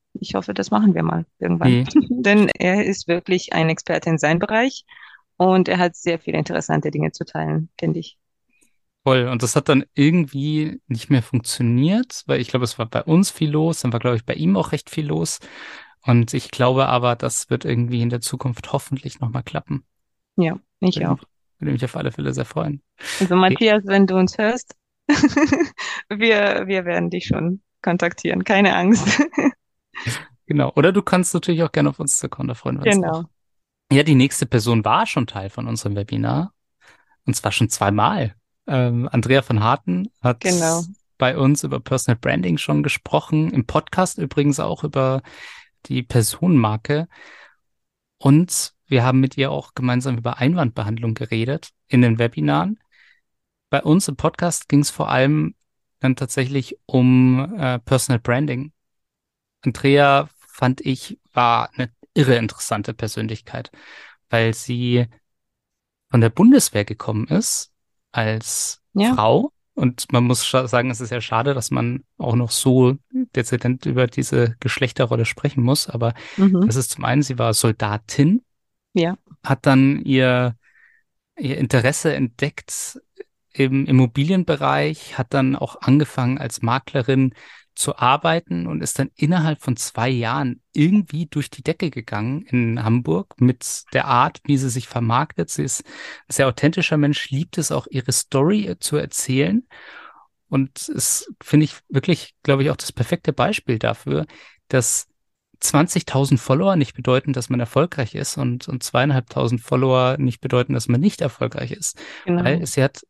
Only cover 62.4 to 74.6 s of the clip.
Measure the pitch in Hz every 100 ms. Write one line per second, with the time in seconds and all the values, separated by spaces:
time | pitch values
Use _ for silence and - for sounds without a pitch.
62.4 | 107 - - 107 104 110 110 - 110 110
63.4 | - 120 - - - - - _ - 117
64.4 | 113 110 - 120 123 123 117 _ _ _
65.4 | _ _ _ _ _ _ _ 123 113 -
66.4 | 226 269 - 104 104 104 - 107 - 202
67.4 | - - - _ _ _ _ - 110 110
68.4 | - - - - _ 196 208 123 110 147
69.4 | 285 _ _ - 123 123 - 123 123 123
70.4 | - 131 127 120 127 120 117 123 - 113
71.4 | 135 135 - 131 120 131 - - 123 120
72.4 | 117 - 131 127 127 139 _ 254 247 127
73.4 | 120 123 123 127 - 127 123 - 127 131
74.4 | 117 117